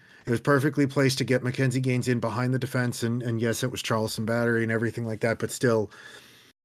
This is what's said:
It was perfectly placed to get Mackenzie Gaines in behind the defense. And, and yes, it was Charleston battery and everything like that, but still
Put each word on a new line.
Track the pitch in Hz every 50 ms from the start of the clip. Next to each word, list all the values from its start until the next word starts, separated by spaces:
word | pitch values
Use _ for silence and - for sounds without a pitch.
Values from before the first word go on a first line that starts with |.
| - - - - -
It | 127
was | 117 113
perfectly | - 147 143 135 131 156 - 147 143
placed | 135 135 147 135 131 131 -
to | 123
get | 107 127 123 -
Mackenzie | 123 127 - 135 127 120 135
Gaines | 127 131 127 123 117
in | 127 123 117
behind | 107 113 104 120 127 127 131
the | 131
defense. | 131 127 - 127 123 120 117 - 120
And, | 113 117 123 123
and | 123 117 113
yes, | 117 117 110 - 131
it | 123 -
was | - -
Charleston | - 117 110 110 110 - - 110
battery | 107 117 120 117 117 117 113 113
and | 110
everything | 113 110 117 113 104 120 120
like | 110 110 107 -
that, | 117 110 -
but | 113 107
still | - - - 123 113 110 101 - - - - - - - - - - - - - _ _ _